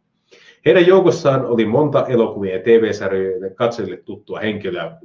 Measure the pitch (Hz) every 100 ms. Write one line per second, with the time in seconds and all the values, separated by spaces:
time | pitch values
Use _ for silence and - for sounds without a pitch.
0 | _ _ _ _ _ _ 151 180 175 190
1 | 170 - 143 135 120 113 104 120 151 135
2 | 131 120 113 104 95 92 117 113 110 98
3 | 98 95 95 92 95 - 117 - 95 87
4 | - 98 - 87 107 98 95 87 95 -